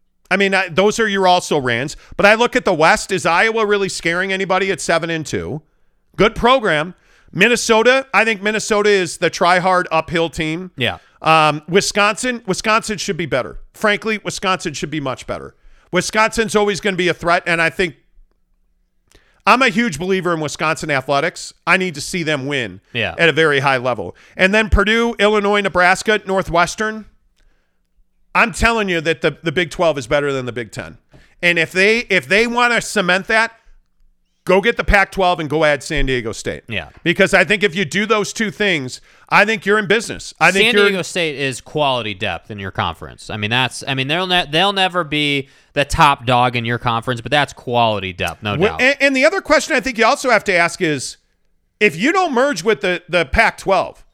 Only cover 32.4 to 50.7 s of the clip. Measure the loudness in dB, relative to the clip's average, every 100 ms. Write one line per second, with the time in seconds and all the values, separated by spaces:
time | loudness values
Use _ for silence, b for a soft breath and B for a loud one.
32.4 | 2 0 0 0 -2 -2 0 0 0 0
33.4 | 0 -6 _ -20 _ _ _ _ _ _
34.4 | 0 2 2 -2 2 2 2 0 0 0
35.4 | -2 0 2 0 -2 -2 0 0 -4 -8
36.4 | -8 -10 -8 -8 -8 -6 -2 2 4 4
37.4 | 2 0 0 -2 -4 -2 0 0 -2 -4
38.4 | -4 -2 -2 -2 -4 -12 b b b 2
39.4 | 2 0 0 0 2 0 -2 -10 -14 0
40.4 | 2 4 2 4 2 0 -4 -2 -2 -2
41.4 | -4 -6 -6 -2 0 0 -4 -6 -6 -6
42.4 | -8 -10 -6 -4 -4 -4 -14 -16 -12 -6
43.4 | -2 0 -2 -6 -8 -6 -4 -4 0 -2
44.4 | 0 0 0 0 0 -2 -4 -2 0 -2
45.4 | -4 b b -4 0 4 4 4 2 2
46.4 | 2 0 -4 -4 -2 -4 -4 -8 -2 0
47.4 | 0 -6 -2 2 2 0 -4 -4 -6 -4
48.4 | -4 0 0 2 0 2 0 2 2 2
49.4 | 0 0 2 -2 -2 2 2 2 2 2
50.4 | 2 0 0